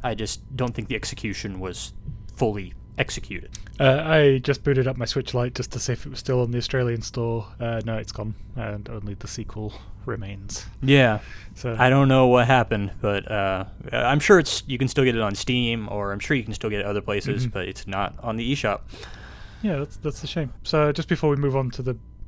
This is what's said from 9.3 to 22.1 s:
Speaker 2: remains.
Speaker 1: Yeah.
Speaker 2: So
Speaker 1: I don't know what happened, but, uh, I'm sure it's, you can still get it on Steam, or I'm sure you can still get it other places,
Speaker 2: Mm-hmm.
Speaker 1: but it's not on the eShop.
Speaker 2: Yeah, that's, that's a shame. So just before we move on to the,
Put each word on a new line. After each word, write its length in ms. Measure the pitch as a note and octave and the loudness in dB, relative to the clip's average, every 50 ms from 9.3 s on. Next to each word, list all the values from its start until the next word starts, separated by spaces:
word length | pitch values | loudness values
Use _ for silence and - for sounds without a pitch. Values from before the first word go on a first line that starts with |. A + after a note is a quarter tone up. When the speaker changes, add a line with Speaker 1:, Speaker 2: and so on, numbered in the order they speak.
| - - A2 - - A2 G#2+ G#2+ - - - - - - - | -8 -8 -8 -8 -6 -6 -6 -8 -8 -10 -12 -14 -14 -10 -8
Speaker 2:
remains. 600 | - A#2+ G#2+ G#2+ F#2+ G2+ G2 F#2+ G#2 - - - - - - | -6 -6 -6 -6 -8 -10 -10 -10 -8 -8 -10 -10 -12 -8 -2
Speaker 1:
Yeah. 380 | - C3 C#3 C#3+ C3 A#2+ G#2+ G#2+ - - - - - - - | 4 6 8 8 8 6 4 2 -2 -8 -14 -14 -14 -14 -12
Speaker 2:
So 200 | - - B2 A2+ A2+ | -8 -6 -4 2 4
Speaker 1:
I 120 | B2 B2+ | 6 6
don't 180 | C3 C#3 C#3 C3+ | 8 8 8 8
know 200 | C3+ C3 C3 B2+ | 8 8 8 8
what 200 | B2 B2 A#2+ A#2 | 8 8 8 8
happened, 440 | C3 B2+ A#2 - A2+ G#2 G2+ G2 - - | 6 6 4 4 0 -2 -2 -2 -4 -2
but, 280 | - G#2+ G2+ G2 - - | -2 0 0 0 -2 -2
uh, 360 | G#2+ G#2 G2 F#2+ F#2+ F#2 F#2+ - - - - - | -2 0 0 0 0 -2 -4 -6 -10 -12 -10 -4
I'm 280 | - B2 B2 A#2+ C3+ D3+ | -2 0 2 2 2 4
sure 200 | - - G#3+ F3+ | 6 8 8 8
it's, 240 | D#3 - - - - | 8 6 0 -2 -2
you 120 | - C3+ A#2 | -4 -2 -2
can 100 | C3+ B2+ | -2 0
still 160 | - - C3+ | 2 4 4
get 120 | B2+ A#2 | 4 4
it 60 | A2+ | 2
on 140 | A2 G#2 G2 | 0 0 -2
Steam, 520 | F#2+ - - B2+ B2 B2 A#2 A#2 A#2 G#2+ G2+ | -2 -2 0 0 2 2 0 0 -2 -4 -4
or 200 | G2+ G#2 G2+ G2+ G2 | -4 -4 -4 -4 -4
I'm 60 | G2+ | -4
sure 180 | - - D#3 C3+ | -2 0 0 0
you 60 | A2+ | 0
can 100 | A2+ G#2+ | -2 -4
still 160 | G2+ - A2 | -4 -4 -2
get 100 | G#2 G2+ | -2 -2
it 60 | G2+ | -2
other 160 | G2+ G#2 G#2 | -2 -2 -2
places, 420 | G2 G2+ G#2 G#2 - - G#2 G2+ B2+ | -2 -2 -2 -2 -2 -2 -2 0 -2
Speaker 2:
Mm-hmm. 80 | B2 - | -2 -2
Speaker 1:
but 140 | G2 F#2 F#2 | -4 -6 -6
it's 180 | F#2 - - | -8 -10 -8
not 300 | - G2 G2 G2+ - - - - | -6 -4 -2 -2 -2 -4 -6 -6
on 140 | A#2+ A2 A2+ | -6 -4 -4
the 160 | A#2 A#2+ C#3 | -2 -2 -2
eShop. 280 | C#3+ - G#2+ G2+ - - - - - - - - - - - - - - - - - | 0 0 0 -2 -2 -4 -10 -14 -14 -14 -14 -14 -14 -14 -14 -16 -16 -16 -16 -10 -4
Speaker 2:
Yeah, 160 | - G#3+ F3 C#3 | -2 -2 0 -2
that's, 200 | C#3+ D3 - - | -2 -6 -6 -6
that's 260 | - D#3 C3+ - - | -6 -6 -6 -6 -6
a 40 | D3 | -6
shame. 260 | - E3+ D#3 C3 - - - | -4 -4 -4 -4 -6 -10 -4
So 280 | - - D#3 D3+ D3 | 0 4 4 4 4
just 180 | C#3+ - D#3+ - | 4 2 0 0
before 200 | F3+ D#3 - D#3 | 0 2 4 4
we 40 | C#3+ C#3 | 4 4
move 180 | C#3+ C#3+ C3 | 2 2 2
on 160 | C3+ C3+ B2+ | 2 0 0
to 100 | A#2 - | -2 -4
the, 160 | C3 B2+ B2 A#2 - - | -4 -4 -4 -4 -6 -16